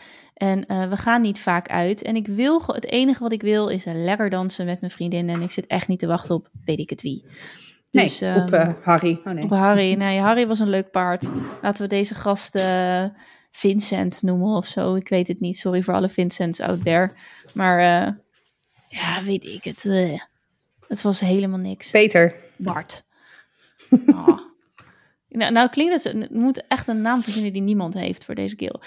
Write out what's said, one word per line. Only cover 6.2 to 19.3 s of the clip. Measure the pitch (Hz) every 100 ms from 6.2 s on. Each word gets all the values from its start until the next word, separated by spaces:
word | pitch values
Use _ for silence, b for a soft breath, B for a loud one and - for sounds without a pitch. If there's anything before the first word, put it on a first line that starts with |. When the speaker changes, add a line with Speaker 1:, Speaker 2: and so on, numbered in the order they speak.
| - 170
Speaker 1:
op | - - -
weet | 151
ik | 151
het | 160
wie." | 147 131 B B B B B B _
Speaker 2:
Nee, | 254 214
Speaker 1:
Dus, | -
Speaker 2:
op, | 190
Speaker 1:
ehm, | 180 180
Speaker 2:
eh, | 180 165 165
Harry. | 175 165 175 170
Oh, | 196
nee. | 175
Speaker 1:
op | 202
Harry. | 196 196 202 190
Nee, | 190 196 196
Harry | 202 233 233
was | 220
een | 208
leuk | 190 190
paard. | 185 180 180 - - - -
Laten | 202 202
we | 202
deze | 196 202 214
gast, | 202 202 - 196
eh, | 185 185 180 180 190 202 b b b
Vincent | - 202 202 202 190 180 -
noemen | 185 180 196 214
of | -
zo. | - 185 190
Ik | 185
weet | 185 180
het | 175
niet. | 175 180
Sorry | 190 180
voor | 185
alle | 185 190
Vincents | - 175 - 170 170
out | - 175
there. | 170 165 190 B B B B
Maar, | - 185 175 175 175 196
eh, | 208 _ _ _ _ _ _ _
ja, | - 170 175
weet | 196